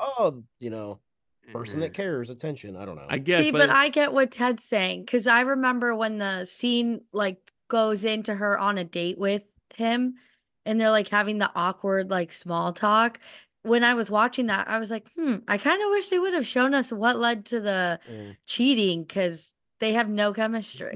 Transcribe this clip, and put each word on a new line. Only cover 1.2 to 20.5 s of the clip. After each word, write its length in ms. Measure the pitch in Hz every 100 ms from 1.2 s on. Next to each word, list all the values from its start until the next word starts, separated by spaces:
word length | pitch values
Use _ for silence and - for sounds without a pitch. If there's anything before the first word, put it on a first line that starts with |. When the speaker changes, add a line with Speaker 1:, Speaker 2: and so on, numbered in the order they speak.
| _ _ 120
Speaker 1:
person 260 | 117 113 151
that 120 | 160
Speaker 2:
Mm-hmm. 100 | -
Speaker 1:
cares, 280 | 196 143 120
attention." 440 | 123 160 139 104 92
I 80 |
don't 120 | 98 80
know. 100 | 69
Speaker 2:
I 100 | 127
guess, 260 | 139 175
Speaker 3:
See, 80 | 311
Speaker 2:
but 60 | -
Speaker 3:
but 120 | -
I 200 | 269 294
get 220 | 294 294
what 200 | 269 262
Ted's 320 | - 247 233
saying, 420 | - 214 185 180 180
'cause 220 | 240 214
I 140 | 233
remember 520 | 254 269 262 247 240
when 240 | 220 220 214
the 260 | 196 190 185
scene, 560 | - 240 240 233 226 _
like, 400 | 208 202 185 _ _ -
goes 360 | 226 220 208
into 300 | 220 220 214
her 240 | 202 208 202
on 180 | 202 202
a 60 |
date 360 | 170 175 170 -
with 260 | 196 202 - _ _ -
him, 380 | 233 240 254 254 _ _ _ _ 214
and 140 | 220
they're, 100 | 220
like, 180 | 220 202
having 280 | 208 202 214
the 140 | 196
awkward, 560 | - 175 185 196 190 190
like, 220 | 185 170
small 400 | - 175 170 175
talk. 480 | 170 214 214 233 233 - - _ _
When 220 | 226 233
I 100 | 240
was 160 | 240 202
watching 360 | 208 233 247 240
that, 200 | 196 -
I 140 | 220
was 100 | 214
like, 160 | 226 - 330
"Hmm, 200 | 311 208 -
I 120 | 202
kinda 300 | 294 370 415
wish 180 | 403 392
they 80 | 370
would 160 | 381
have 120 | 359 226
shown 280 | 254 262
us 160 | 277 -
what 300 | 220 226 240
led 240 | 233 233 208
to 140 | 233
the 400 | 208 190 180 170 -
Speaker 1:
Mm. 260 | 110 104 98 -
Speaker 3:
cheating, 580 | - 254 247 196 170 160
'cause 480 | 196 180 165 - - _ -
they 140 | 220
have 160 | 220 220
no 240 | 208 208
chemistry." 580 | 208 220